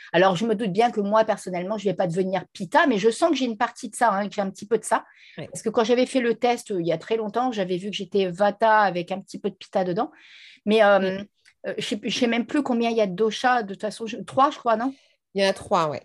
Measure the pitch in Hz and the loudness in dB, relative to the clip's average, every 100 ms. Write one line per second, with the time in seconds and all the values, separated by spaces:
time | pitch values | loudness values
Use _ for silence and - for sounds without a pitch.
0 | - 170 190 170 226 208 226 185 233 226 | -2 4 4 4 -2 -2 -2 2 0 0
1 | 202 220 220 202 190 180 180 214 196 175 | 0 2 2 -2 -4 -6 -6 -4 -2 0
2 | 185 170 185 185 - - 180 294 330 208 | -2 0 -2 -2 -6 -12 0 2 4 4
3 | 226 226 330 262 254 214 240 - 220 - | 2 2 0 0 -2 -2 -4 -4 -10 0
4 | 233 196 208 208 190 190 202 220 - 233 | 0 2 -2 -4 -6 -6 -4 -2 0 -2
5 | - _ - - 143 - 226 233 220 240 | -4 _ -20 -16 -14 -8 -2 0 2 2
6 | 254 262 240 226 240 240 - 190 170 165 | 2 2 0 0 0 0 -4 -4 -2 -2
7 | - 226 214 226 254 208 180 180 202 196 | -2 -4 -2 -2 -2 -2 -4 -4 -6 -8
8 | 190 202 185 175 202 202 220 214 202 175 | -2 0 0 2 0 2 4 4 4 0
9 | 170 190 - 196 202 - - 196 180 180 | -6 -8 -10 -8 -8 -8 -6 -2 -2 -2
10 | 269 - - - - - 208 220 202 196 | -4 -8 -20 -20 -20 -8 0 4 6 6
11 | 190 190 208 _ _ _ 202 208 - 214 | 2 -4 -10 _ _ _ -10 -8 -6 -6
12 | 240 - 233 233 233 302 269 233 233 226 | -4 -2 0 0 -2 -2 -2 -2 0 0
13 | 208 180 220 208 247 247 202 196 214 - | 0 0 -2 0 0 0 -2 -8 -8 -8
14 | 226 240 175 - 294 285 240 220 262 269 | -10 -10 -4 2 2 2 0 0 -2 -8
15 | _ _ _ 196 196 196 - 190 156 139 | _ _ _ 0 0 0 0 0 0 -2